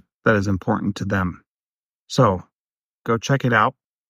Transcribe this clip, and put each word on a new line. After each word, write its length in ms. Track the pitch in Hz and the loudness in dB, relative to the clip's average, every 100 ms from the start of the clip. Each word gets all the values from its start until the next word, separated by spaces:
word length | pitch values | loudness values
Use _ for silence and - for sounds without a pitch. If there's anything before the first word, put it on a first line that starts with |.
| - _ | -20 _
that 120 | - 104 | 0 2
is 120 | 98 | 2
important 500 | 92 - 101 98 - | -2 -2 -2 -2 -4
to 80 | 98 | -4
them. 380 | 98 90 - _ _ _ _ _ _ - | -2 -2 -6 _ _ _ _ _ _ -8
So 360 | - 113 92 - _ _ _ _ _ - | 2 2 2 -6 _ _ _ _ _ -4
go 120 | 113 | -4
check 260 | - 139 | -2 -2
it 100 | 123 | 2
out. 220 | 113 117 - _ _ | 2 2 -2 _ _